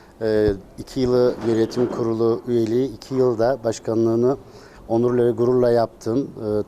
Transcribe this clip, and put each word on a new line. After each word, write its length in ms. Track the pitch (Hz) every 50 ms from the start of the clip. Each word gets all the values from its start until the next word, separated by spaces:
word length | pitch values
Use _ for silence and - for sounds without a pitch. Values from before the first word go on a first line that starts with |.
| - - - -
e, 300 | 113 110 107 107 107 104 98 95 - - - -
iki 220 | - - - 135
yılı 340 | 127 123 123 123 123 123 - - 110 113
yönetim 380 | 113 110 113 110 - 123 123 104
kurulu 500 | - - 120 113 113 110 117 113 113 - - 127
üyeliği, 460 | 120 117 113 107 117 123 135 131 107
iki 220 | 104 - - 131
yılda 440 | 131 127 127 117 104 113 123 139 120 117
başkanlığını 720 | 117 107 - - 120 113 113 113 113 113 117 120 127 139 - - - - - - - - - - -
onurla 380 | 113 117 120 123 120 123 120
ve 60 | 120
gururla 400 | 117 110 120 123 127 127 123 120
yaptığım, 480 | 117 117 113 110 - - - 113 110 139
e, 440 | 139 - - - 110 107 107 104 101